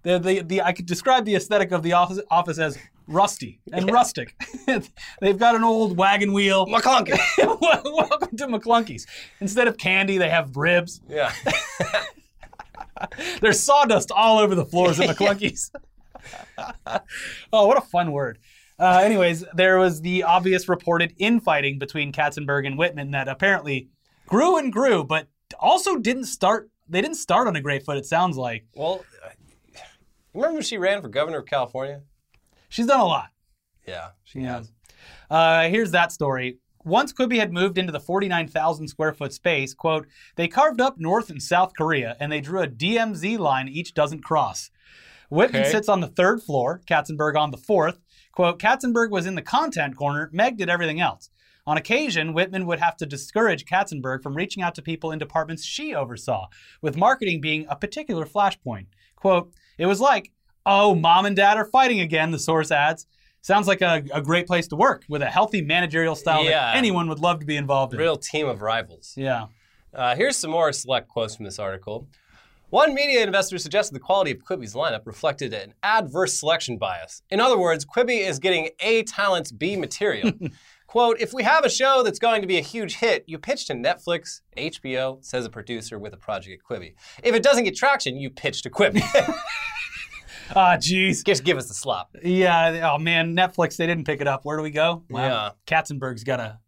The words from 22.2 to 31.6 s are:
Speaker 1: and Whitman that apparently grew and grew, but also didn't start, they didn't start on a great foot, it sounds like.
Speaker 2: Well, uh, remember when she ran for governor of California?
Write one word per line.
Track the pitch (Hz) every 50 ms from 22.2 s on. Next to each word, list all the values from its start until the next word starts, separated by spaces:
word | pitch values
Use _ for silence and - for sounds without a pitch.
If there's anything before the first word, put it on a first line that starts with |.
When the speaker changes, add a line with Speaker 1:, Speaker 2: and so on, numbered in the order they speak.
| 147 147 143 151 147 139 143 143 139
Speaker 1:
and | 139 135 143
Whitman | 170 175 147 147 139 139
that | 143 135 131
apparently | 135 131 - 190 196 196 170 143 147 139 131 131 _ _ _ _ _ _ _ _
grew | - 180 226 302 359 370
and | 320 285 254 190
grew, | 214 269 269 220 170 147
but | 127 156 156 147 _ _ _ _ _ - -
also | - - 339 370 381 392 370
didn't | 277 202 220 254 269 247
start, | - - - 190 185 220 214 - _ _ _ _ -
they | 165 180
didn't | 233 311 330
start | 302 - - 175 208 247
on | 226 175
a | 151
great | 135 147 139 135 -
foot, | - 147
it | 139 135
sounds | - 165 165 180 180 151
like. | 131 127 120 113 110 113 117 _
Speaker 2:
Well, | - 151 165 190 185 - _ _ - -
uh, | - - _ _ _ _ _ _ _ _ - - - _ _ _ _ _ _ _ _ _
remember | 196 262 320 330
when | 311 226
she | - 233 202
ran | 180 190 202 202
for | 165 117
governor | 101 135 151 165 160 147
of | -
California? | - 147 135